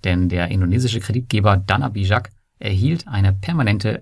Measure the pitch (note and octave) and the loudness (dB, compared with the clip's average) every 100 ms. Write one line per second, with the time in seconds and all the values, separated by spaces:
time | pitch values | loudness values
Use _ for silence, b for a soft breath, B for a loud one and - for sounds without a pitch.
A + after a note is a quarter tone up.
0 | F#2+ F2+ F2+ F2 F2 G2 F2 A2 B2 A2 | -2 0 0 0 0 0 2 2 0 -2
1 | - A2+ B2 G#2+ G2+ F#2+ F#2 G#2 C3+ G2+ | -4 -4 -2 2 4 2 2 -2 -2 -2
2 | G2 A2+ - - _ _ G#2+ F#2+ C3 E3 | 0 0 -2 -14 _ _ -4 0 0 -2
3 | - G#2 F#2+ G2 - E3 A2 G#2 G#2+ A2 | -2 0 2 2 -2 0 0 0 -2 -4